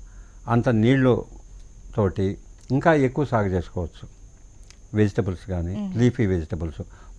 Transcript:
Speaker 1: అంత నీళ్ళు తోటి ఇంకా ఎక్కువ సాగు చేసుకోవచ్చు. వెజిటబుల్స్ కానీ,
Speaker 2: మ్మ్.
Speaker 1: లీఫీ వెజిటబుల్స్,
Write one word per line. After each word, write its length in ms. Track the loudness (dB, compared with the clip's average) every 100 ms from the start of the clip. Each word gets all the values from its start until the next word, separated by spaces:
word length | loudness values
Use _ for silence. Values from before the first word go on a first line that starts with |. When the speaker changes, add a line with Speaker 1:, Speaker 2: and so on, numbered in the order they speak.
| -16 -20 -20 -12 -2
Speaker 1:
అంత 200 | 0 2
నీళ్ళు 560 | 4 4 4 4 2 -2 -16 -20 -20 -20 -20 -10 0
తోటి 420 | 0 0 -2 -4 -12 -14 -4
ఇంకా 240 | 0 4
ఎక్కువ 300 | 4 2 0
సాగు 240 | 0 0 0
చేసుకోవచ్చు. 600 | -2 -4 -6 -8 -10 -20 -20 -20 -20 -20 -20 -20 -20 -4
వెజిటబుల్స్ 540 | 0 2 2 -4 -4 -6
కానీ, 280 | -4 -4 -6
Speaker 2:
మ్మ్. 220 | -4 2
Speaker 1:
లీఫీ 280 | 2 2 0
వెజిటబుల్స్, 560 | 0 -2 -6 -6 -8 -14 -16 -10